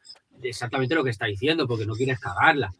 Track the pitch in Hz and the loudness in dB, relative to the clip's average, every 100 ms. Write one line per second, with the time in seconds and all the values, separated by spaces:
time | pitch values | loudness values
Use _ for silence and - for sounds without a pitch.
0 | - - _ - 127 110 120 135 127 160 | -14 -20 _ -12 -10 -6 -4 -2 2 2
1 | 131 110 113 98 139 165 127 117 107 110 | 2 0 -4 0 0 0 0 -2 -4 -2
2 | 131 127 113 98 143 147 98 - | -2 -2 -4 2 4 4 0 -8